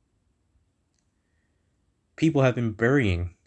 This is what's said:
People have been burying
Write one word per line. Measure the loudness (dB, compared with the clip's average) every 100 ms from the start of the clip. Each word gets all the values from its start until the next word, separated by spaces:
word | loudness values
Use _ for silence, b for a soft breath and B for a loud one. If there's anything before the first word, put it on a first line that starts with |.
| _ _ _ _ _ _ _ _ _ _ _ _ _ _ _ _ _ _ _ _ _ -2
People | 0 2
have | 2 0
been | -4
burying | -2 0 2 0 -2 -6 -12